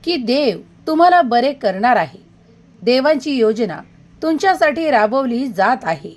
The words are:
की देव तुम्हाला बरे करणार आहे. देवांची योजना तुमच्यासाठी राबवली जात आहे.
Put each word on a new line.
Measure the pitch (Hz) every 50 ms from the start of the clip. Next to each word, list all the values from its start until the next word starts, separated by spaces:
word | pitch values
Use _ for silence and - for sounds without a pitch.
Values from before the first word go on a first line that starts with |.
| -
की | 330 349
देव | 285 247 208 247 285 294 247 180 165 - - - - -
तुम्हाला | - 320 311 339 359 359 349
बरे | 339 233 240 240 240 277
करणार | 277 277 - 202 185 190 208 247 247
आहे. | 208 165 143 - - - _ - _ _ _ - _ _ _ _ _
देवांची | 180 214 247 262 262 294 311 269 - 311 277
योजना | 254 226 214 220 208 240 196 156 156 175 - - - - - - -
तुमच्यासाठी | - 320 330 285 - 392 370 294 339 302 285 320 330 311
राबवली | 285 220 214 214 233 269 269 247 233 240 269
जात | 269 202 185 190 208 262 254
आहे. | - 165 165 147 - 170 -